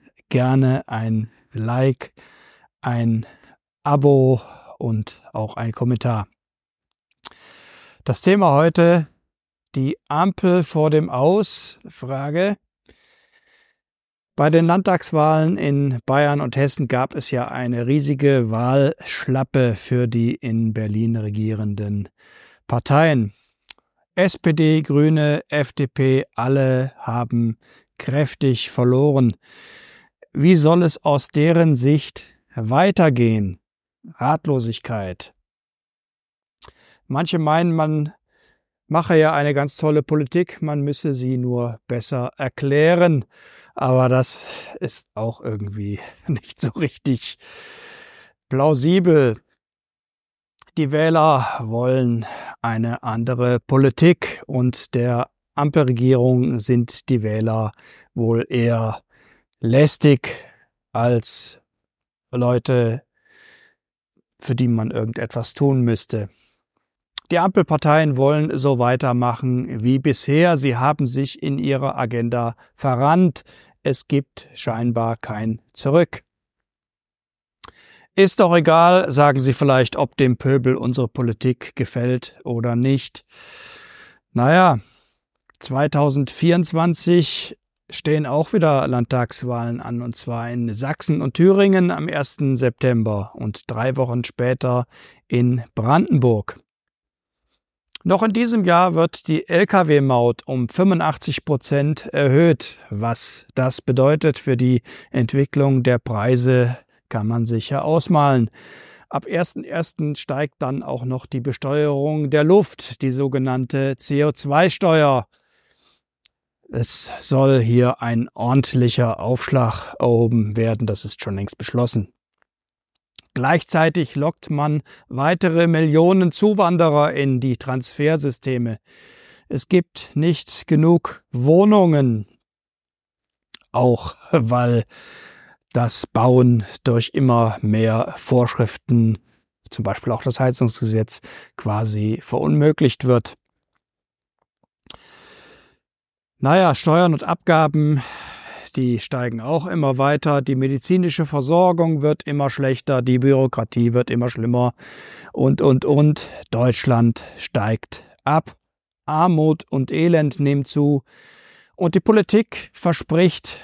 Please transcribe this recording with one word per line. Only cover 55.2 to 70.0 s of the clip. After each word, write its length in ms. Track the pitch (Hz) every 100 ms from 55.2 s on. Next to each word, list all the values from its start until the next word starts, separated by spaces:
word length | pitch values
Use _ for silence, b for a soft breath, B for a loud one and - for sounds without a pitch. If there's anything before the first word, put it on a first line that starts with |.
| 135 _ _
Ampelregierung 1080 | - 147 156 131 120 127 127 127 127 131 120
sind 480 | 107 120 117 - -
die 140 | 123
Wähler 500 | 107 107 110 110 107 - b b b
wohl 320 | - 113 117 -
eher 540 | 120 117 113 113 - _ b b b b _
lästig 760 | 113 131 151 - 151 131 - - B B B _ _
als 640 | - 120 120 - - - - _ _ _ _ _ _ _
Leute, 720 | 127 123 123 - 123 117 120 - _ b b b b b b _ _ _ _ _ _
für 160 | - 123
die 140 | 123
man 220 | 113 110
irgendetwas 640 | 117 110 113 113 120 113
tun 280 | - 143 131
müsste. 480 | 120 110 - 110 98 b b b _ _ _ _ _ - -
Die 80 | 170
Ampelparteien 760 | 185 190 165 156 151 156 156 131
wollen 420 | 139 151 151 -
so 220 | 139 123
weitermachen 1040 | 120 127 135 120 123 117 131 123 131 120
wie 160 | 120
bisher. 560 | 131